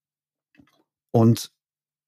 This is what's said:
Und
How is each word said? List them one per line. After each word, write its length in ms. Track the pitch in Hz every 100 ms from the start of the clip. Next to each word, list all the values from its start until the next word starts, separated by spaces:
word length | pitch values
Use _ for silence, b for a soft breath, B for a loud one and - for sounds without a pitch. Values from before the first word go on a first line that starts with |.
| _ _ _ _ _ _ _ _ _ _ _
Und 420 | 120 113 113 - _ _ _ _ _